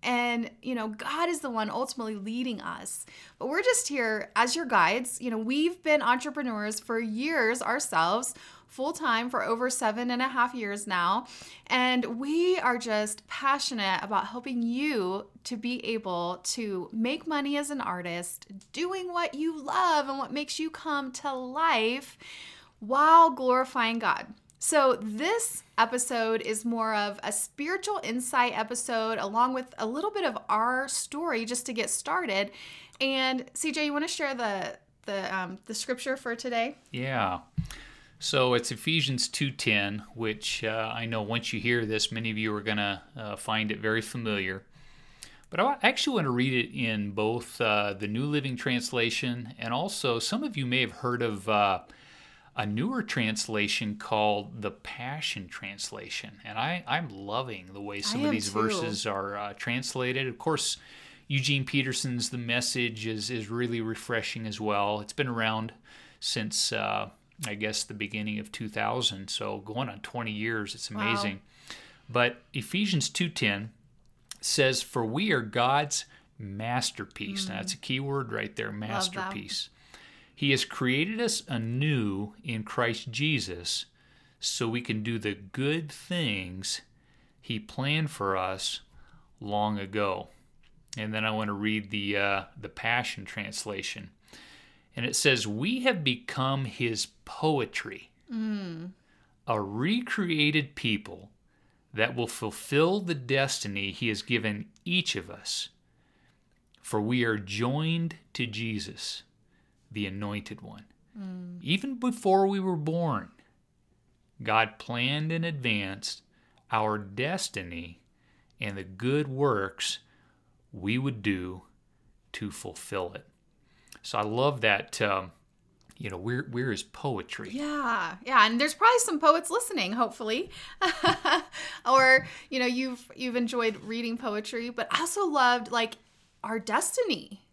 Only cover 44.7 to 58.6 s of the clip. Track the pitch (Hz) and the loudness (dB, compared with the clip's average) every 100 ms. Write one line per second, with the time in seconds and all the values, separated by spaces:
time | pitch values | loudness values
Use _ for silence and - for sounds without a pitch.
44.7 | - - - - - - - - - 240 | -20 -20 -20 -20 -20 -20 -20 -6 2 2
45.7 | 277 240 262 - 240 143 123 131 123 113 | 4 2 4 2 2 4 4 4 2 0
46.7 | 139 117 110 101 98 107 120 120 - 113 | 0 0 0 -2 2 2 0 -4 0 4
47.7 | 104 104 98 104 110 143 147 135 123 139 | 4 2 -2 -2 0 0 0 0 -2 0
48.7 | 123 120 123 117 113 127 120 117 - 113 | 0 0 0 2 0 -2 -4 -8 -8 -4
49.7 | 120 185 - 135 117 - 220 294 202 127 | -2 -2 -2 0 0 0 -2 -2 -4 0
50.7 | 127 120 - 123 123 120 104 98 104 101 | 2 2 0 -2 0 0 -2 2 6 6
51.7 | 92 - - - - - - - - 107 | 4 -2 -20 -20 -20 -20 -20 -12 -4 -2
52.7 | 104 185 254 220 - 110 110 - 107 104 | 0 0 0 -2 0 0 0 -2 0 2
53.7 | - 107 104 - 107 107 104 104 120 104 | 0 -2 -4 0 2 4 2 -2 -6 -6
54.7 | - - - 123 147 147 110 90 - 98 | -8 -14 -10 -8 -4 -4 -4 -8 -10 -12
55.7 | 101 - 104 101 - 107 101 113 107 131 | -8 -8 -8 -8 -8 -8 -14 -8 -2 -2
56.7 | 175 139 147 156 98 101 113 131 101 90 | -2 -2 -2 -2 -8 -2 -2 -2 -8 -10
57.7 | 98 101 101 101 117 294 110 101 101 | -10 -8 -4 -2 0 0 0 0 2